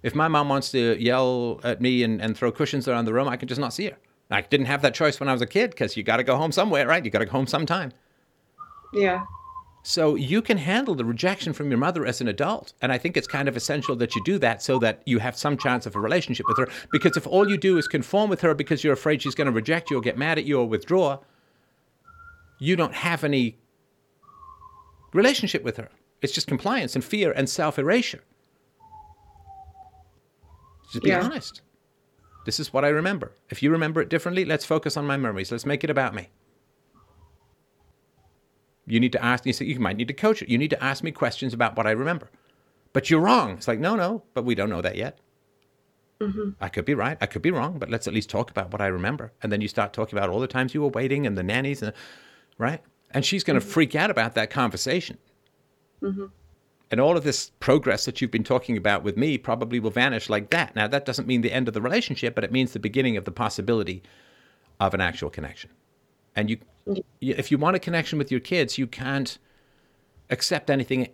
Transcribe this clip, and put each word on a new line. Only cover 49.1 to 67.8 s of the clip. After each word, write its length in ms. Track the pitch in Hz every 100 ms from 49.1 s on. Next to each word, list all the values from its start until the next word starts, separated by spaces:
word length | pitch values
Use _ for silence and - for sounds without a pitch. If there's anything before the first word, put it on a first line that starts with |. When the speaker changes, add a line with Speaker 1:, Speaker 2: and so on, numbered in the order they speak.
| 147 113 _
Speaker 1:
And 100 | 110
then 100 | 104
you 60 | 104
start 260 | - 104
talking 240 | - 110 101
about 120 | 98
all 100 | 98
the 80 | 127
times 260 | 131 127
you 80 | 156
were 80 | 147
waiting 360 | 120 131 143 131
and 120 | 98
the 60 |
nannies, 380 | 92 117 135 139
and, 120 | 107 - - - - - _ _
right? 240 | 120 160 _ _ _
And 140 | 156 -
she's 180 | 196
gonna 160 | - 139
Speaker 2:
Mm-hmm. 100 | -
Speaker 1:
freak 260 | 165 143 147
out 160 | 202
about 240 | 170 113 113
that 140 | 107
conversation. 640 | - 120 - - 170 - - _ _ _ _ _ _ _ _
Speaker 2:
Mm-hmm. 240 | 196 196 196 _ _ _ _ _ _
Speaker 1:
And 80 | 113
all 160 | 143 170
of 60 |
this 260 | 143 - - _
progress 460 | - 147 127 104 -
that 160 | -
you've 80 | 120
been 140 | 117
talking 340 | 110 127 - 113
about 240 | 101 101
with 160 | 92 98
me 200 | 151 131
probably 400 | - 117 113 123
will 100 | 110
vanish 400 | 110 131 117 -
like 200 | 107 101
that. 240 | 170 160 110
Now, 120 | 107
that 180 | 139 139
doesn't 200 | 123 120
mean 140 | 123
the 100 | 117
end 160 | 113 120
of 60 |
the 80 | 110
relationship, 540 | 120 208 - 139 113 113
but 80 |
it 80 | 123
means 220 | 127 127
the 60 | 113
beginning 380 | 107 131 131 107
of 80 | 92
the 60 |
possibility 720 | 90 - - 101 113 92 92 - - _ _ _ _ _ _
of 140 | 98
an 80 | 95
actual 300 | 90 82 76
connection. 400 | - 73 - - _ _ _ _ _ _ -
And 160 | 107
you, 60 | 117 - _ -
Speaker 2:
Yeah. 160 | 190 - _
Speaker 1:
y-, 160 | 131 143
if 120 | -
you 60 | 143
want 180 | 151
a 40 |
connection 400 | 190